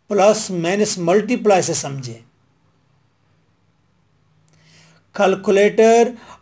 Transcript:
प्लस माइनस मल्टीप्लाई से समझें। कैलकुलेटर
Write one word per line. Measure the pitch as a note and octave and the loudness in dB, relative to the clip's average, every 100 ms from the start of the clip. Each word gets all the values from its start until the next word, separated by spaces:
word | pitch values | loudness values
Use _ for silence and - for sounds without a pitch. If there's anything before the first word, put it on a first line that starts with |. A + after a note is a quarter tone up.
| _ | _
प्लस | G#3 D#4+ D#4 - | 2 2 2 -4
माइनस | F3+ E3 G3+ G#3 F#3 | -6 -4 -2 -4 -4
मल्टीप्लाई | E3+ G#3 G#3+ B3 G#3 F#3+ | 0 0 0 -2 0 0
से | D3 | 0
समझें। | D3+ D3 C#3 B2 A2+ _ _ _ _ _ _ _ _ _ _ _ _ _ _ _ _ _ _ _ _ _ _ _ _ _ _ _ _ _ - | -6 -8 -12 -14 -18 _ _ _ _ _ _ _ _ _ _ _ _ _ _ _ _ _ _ _ _ _ _ _ _ _ _ _ _ _ -2
कैलकुलेटर | G3 F#3+ G#3+ G3 G#3 - A3 A#3 A#3 B3 - - | 0 0 0 2 2 4 4 4 2 -2 -20 -20